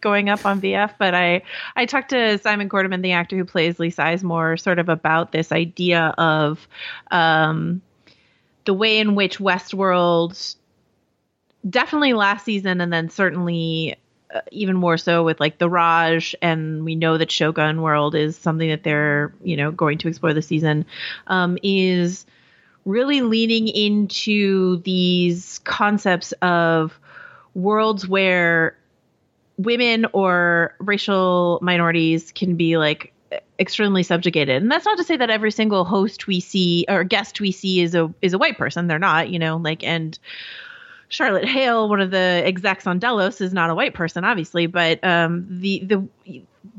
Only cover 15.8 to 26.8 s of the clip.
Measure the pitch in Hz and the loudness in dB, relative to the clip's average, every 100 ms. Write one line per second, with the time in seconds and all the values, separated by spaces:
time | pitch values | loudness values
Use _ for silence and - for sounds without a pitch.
15.8 | 170 165 165 165 165 - 175 160 156 156 | 4 4 4 0 -2 -2 -2 0 -2 -4
16.8 | 160 160 160 160 160 - 156 165 156 156 | -4 -2 0 2 0 0 0 2 0 0
17.8 | 160 147 147 156 151 160 - 160 160 156 | 0 2 0 0 -2 -2 -4 -2 -2 -2
18.8 | 160 147 151 147 147 - 185 151 147 170 | -2 0 2 0 -2 -6 -6 -2 -4 0
19.8 | 160 156 165 165 165 151 151 156 160 151 | -2 0 -4 -4 -2 -2 -2 0 0 0
20.8 | 156 - - - - 185 175 180 196 196 | -2 -10 -12 -12 -4 -2 0 -2 -2 0
21.8 | 185 180 175 185 - _ _ _ _ _ | 2 2 0 -4 -14 _ _ _ _ _
22.8 | - 208 269 285 240 226 226 226 220 - | -4 -2 0 0 2 2 2 0 0 0
23.8 | 208 208 202 - - 208 202 190 185 180 | 2 2 0 -2 -2 0 2 2 2 0
24.8 | 180 185 180 180 175 175 - - - - | -2 0 2 2 2 0 -6 -12 -8 -2
25.8 | 208 208 208 175 - - 180 175 165 165 | 0 2 2 0 -2 -2 0 2 4 2